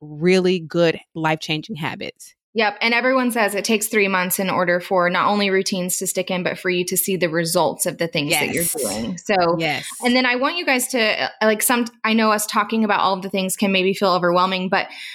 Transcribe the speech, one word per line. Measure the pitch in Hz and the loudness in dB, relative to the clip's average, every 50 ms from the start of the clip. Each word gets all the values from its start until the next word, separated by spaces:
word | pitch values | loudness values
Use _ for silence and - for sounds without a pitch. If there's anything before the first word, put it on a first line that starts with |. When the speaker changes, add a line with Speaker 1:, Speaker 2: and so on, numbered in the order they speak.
Speaker 1:
really | 151 151 151 147 165 180 185 185 180 185 190 175 | -18 -14 -6 0 2 4 4 4 4 4 2 0
good | 160 151 - 170 170 160 165 - - _ - | -2 -2 0 2 2 2 2 -2 -6 _ -8
life-changing | 165 160 156 160 156 - - 156 156 - - 196 | -2 0 0 0 -2 -2 -4 -4 -4 -6 -8 -8
habits. | 143 160 127 - - - - - - - - _ _ _ _ - | -6 -6 -6 -6 -8 -10 -12 -14 -16 -20 -20 _ _ _ _ -2
Speaker 2:
Yep. | 220 220 202 208 - | 0 0 0 0 0
And | 226 233 240 | 0 0 0
everyone | 233 240 262 262 262 247 240 | 2 2 2 2 2 0 0
says | 226 240 208 196 208 | 0 2 0 0 0
it | 196 - | -2 0
takes | - 220 208 220 | 0 0 0 0
three | - 226 214 196 | 0 0 2 2
months | 190 190 180 180 185 - - | 2 2 0 0 0 -2 -2
in | 190 185 | -2 0
order | - 151 180 175 175 180 | 0 0 2 2 0 0
for | 180 - 196 180 175 175 | 0 0 2 2 2 2
not | 185 180 143 | 2 2 2
only | 196 208 208 202 196 | 2 2 2 2 2
routines | 190 190 190 - 202 185 180 180 - | 2 0 0 0 -2 -4 -4 -4 -4
to | - 190 | -4 -4
stick | 180 - 185 180 190 | -4 -4 -4 -4 -2
in, | 185 180 | -2 -2
but | 175 165 - | -2 -4 -4
for | - - 185 | -4 -2 -2
you | 180 180 175 | 0 0 -2
to | - 190 | -2 -2
see | 175 - 202 190 | -2 -2 -2 0
the | 165 175 | 0 0
results | 160 156 170 165 160 175 175 160 - - - - | 0 0 0 -2 0 0 2 0 0 0 -2 -4
of | 180 160 | -4 -4
the | - 170 | -4 -4
things | 165 - 160 143 151 | -4 -2 -2 -2 0
that | 170 151 143 - 127 | 0 0 -2 -2 -2
you're | 156 165 | -2 -2
Speaker 1:
Yes. | - - | -4 -4
Speaker 2:
doing. | 151 127 104 98 110 117 214 180 | -4 -4 -4 -4 -4 -6 -6 -8
So, | 170 - - 202 185 170 170 175 165 | -6 -2 0 0 2 2 2 0 0
Speaker 1:
Yes. | 165 151 139 131 - - - - 247 | 0 -2 -2 -4 -6 -10 -8 -4 0
Speaker 2:
and | 247 247 | 0 2
then | 254 254 | 2 2
I | 247 247 | 2 0
want | 247 269 302 349 | 0 0 -2 -2
you | 349 330 | -2 -2
guys | 302 262 254 247 - | 0 0 0 0 -2
to, | - 233 220 214 - - - | 0 0 2 2 0 0 -2
uh, | - - - | -4 -2 0
like, | 214 220 214 214 | 2 2 2 2
some, | - - 247 240 240 - - _ - | 2 0 2 0 0 -2 -6 _ 0
I | 220 220 | 2 2
know | 226 220 220 | 4 4 4
us | 214 214 - | 2 2 0
talking | - - - 208 214 226 226 220 | -2 0 0 0 0 0 0 2
about | 208 196 - | 2 2 2
all | - 185 196 | 2 2 0
of | 185 190 | -2 -4
the | 190 | -4
things | - 190 190 185 - | -4 -2 -2 -2 -2
can | - 208 196 190 | 0 0 2 2
maybe | 185 185 190 196 | 2 2 2 2
feel | - 202 190 180 | 2 2 2 2
overwhelming, | 180 175 175 175 180 180 185 190 185 185 185 | 4 4 4 4 4 4 2 2 -2 -2 0
but | 196 175 - - - - - - | 0 0 -2 -2 -8 -16 -16 -16